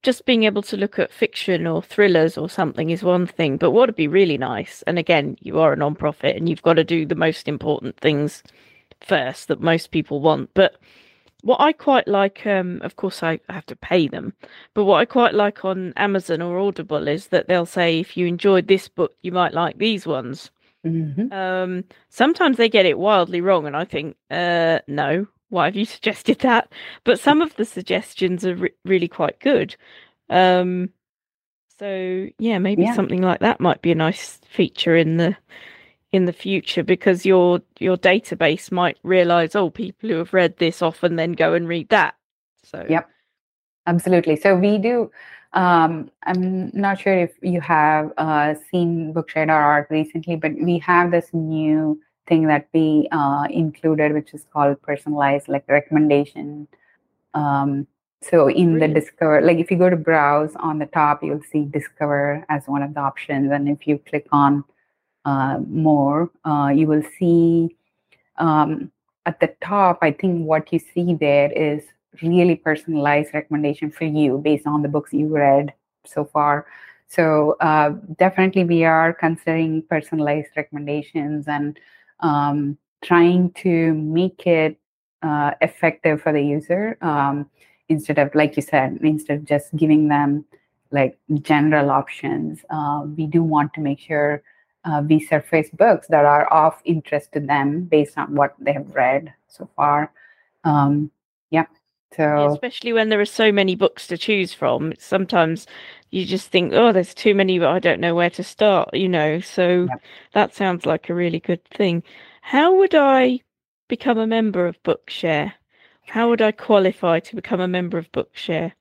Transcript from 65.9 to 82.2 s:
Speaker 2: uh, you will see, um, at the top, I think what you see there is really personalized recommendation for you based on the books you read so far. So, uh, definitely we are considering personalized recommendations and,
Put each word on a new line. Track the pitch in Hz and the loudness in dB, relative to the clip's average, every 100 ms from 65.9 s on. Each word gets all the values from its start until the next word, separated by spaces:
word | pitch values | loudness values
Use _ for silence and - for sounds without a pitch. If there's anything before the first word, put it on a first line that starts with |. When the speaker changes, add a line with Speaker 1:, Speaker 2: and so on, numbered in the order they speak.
| 147 139 147 170 _ | 4 2 0 -4 _
Speaker 2:
uh, | 160 147 143 | -4 -2 2
you | 143 156 | 2 2
will | 151 151 - | 0 -2 -4
see, | 175 170 170 165 165 _ _ _ _ _ _ - | 2 4 4 2 0 _ _ _ _ _ _ -2
um, | 165 151 147 156 - _ _ _ - | 2 4 2 -2 -8 _ _ _ -8
at | 160 | -2
the | 160 - | -2 -2
top, | - 202 190 170 | -6 0 2 2
I | 165 | -2
think | 143 190 175 | 0 -2 -2
what | 160 156 151 | 0 -2 0
you | 165 | -6
see | - - 175 | -4 -4 -2
there | 165 151 143 143 | 0 2 2 2
is | - 156 147 - _ _ _ | 0 -2 -4 -8 _ _ _
really | 165 180 170 160 | 0 2 4 2
personalized | 160 151 - 156 143 147 147 | -2 -4 -4 -2 2 0 0
recommendation | 151 - 147 147 143 151 | -8 -4 -2 -2 -4 -8
for | - | -6
you | 160 151 147 135 | -4 0 0 0
based | 151 147 151 | 0 0 0
on | 151 | -2
the | 147 | -2
books | 147 - | -4 -4
you | 147 151 | -4 -2
read | 156 143 139 147 - _ _ - | 2 4 4 0 -12 _ _ -12
so | - | -8
far. | 147 151 147 147 - - - _ _ | -4 -2 0 0 -4 -20 -20 _ _
So, | - 160 151 151 147 | 0 2 2 2 0
uh, | 165 151 151 151 - 160 | 2 2 2 -2 -12 0
definitely | 185 185 190 190 | 0 2 0 2
we | 175 170 | 2 2
are | 165 160 165 | 4 4 2
considering | 170 165 160 - 160 160 156 | 0 -2 -2 -2 -2 -2 -4
personalized | 156 160 151 160 147 147 147 - | -4 -6 -4 -4 -2 -2 -4 -10
recommendations | 147 147 147 147 143 165 147 151 147 | -10 -10 -8 -8 -6 -8 -6 -6 -6
and, | 147 147 147 _ _ _ _ | -6 -6 -10 _ _ _ _